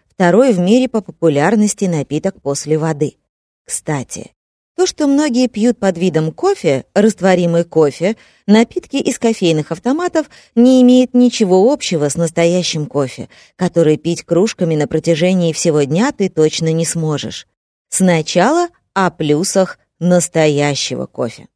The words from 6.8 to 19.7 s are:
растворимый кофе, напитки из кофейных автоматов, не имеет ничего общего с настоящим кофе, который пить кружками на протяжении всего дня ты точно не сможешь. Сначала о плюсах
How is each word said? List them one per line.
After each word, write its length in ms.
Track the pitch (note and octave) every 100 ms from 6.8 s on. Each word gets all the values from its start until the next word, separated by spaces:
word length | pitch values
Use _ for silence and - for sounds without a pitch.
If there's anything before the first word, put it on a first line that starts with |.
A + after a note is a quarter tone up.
| -
растворимый 680 | G3 G#3+ - F#3 F3+ F3 E3+
кофе, 540 | E3+ D#3+ D3 - F3+ A3+ _ _ -
напитки 520 | G#3+ A#3+ - - C#4
из 200 | - A#3
кофейных 520 | A#3 A3 F3 D#3 D3
автоматов, 580 | D#3+ A#3+ D#4 F4+ D#4+ - - _
не 280 | A#3 B3 B3+
имеет 320 | B3 B3+ B3+
ничего 580 | B3 B3 - G3 F#3 A3+
общего 380 | D4 - E3 D3
с 60 | E3+
настоящим 720 | E3 E3+ E3+ F3+ E3+ D#3+ D3
кофе, 420 | C#3+ C3+ - - - _ -
который 400 | F3+ E3+ D3+ D3+
пить 280 | E3 E3+
кружками 520 | - E3+ A3 - E3+ D#3
на 120 | C#3+
протяжении 680 | D#3 E3 D3+ F3+ F#3 E3
всего 300 | D#3 - D3+
дня 280 | C#3 D#3+ E4+
ты 160 | - D4
точно 460 | - D#3 - D#3+
не 100 | D#3+
сможешь. 640 | D#3+ E3+ D#3 C#3+ - - - _ _ _ -
Сначала 800 | - F#3 E3 D#3 F3+ A3 E4 F4 _ _
о 160 | G3 F3+
плюсах 680 | - D#3 D3 F#3+ G3 F#3